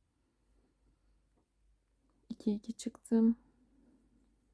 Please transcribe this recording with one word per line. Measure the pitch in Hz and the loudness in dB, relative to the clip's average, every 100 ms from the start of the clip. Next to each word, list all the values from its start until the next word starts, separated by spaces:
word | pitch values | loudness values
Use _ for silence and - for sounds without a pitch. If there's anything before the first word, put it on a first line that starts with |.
| _ _ _ _ _ _ _ _ _ _ _ _ _ _ _ _ _ _ _ _ _ _ - | _ _ _ _ _ _ _ _ _ _ _ _ _ _ _ _ _ _ _ _ _ _ -16
İki, | - - | -6 -4
iki | 208 - | -4 -6
çıktım. | - - - - 226 226 233 - _ _ _ - _ _ _ _ _ _ | -12 -12 -12 -2 2 4 2 -6 _ _ _ -20 _ _ _ _ _ _